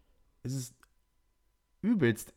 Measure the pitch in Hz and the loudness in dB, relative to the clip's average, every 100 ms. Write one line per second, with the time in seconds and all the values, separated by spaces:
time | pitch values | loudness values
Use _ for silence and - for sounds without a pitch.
0 | _ _ _ _ 123 135 123 - _ _ | _ _ _ _ -8 -8 -10 -16 _ _
1 | _ _ _ _ _ _ _ _ 202 226 | _ _ _ _ _ _ _ _ 0 2
2 | 123 104 - | 2 2 -6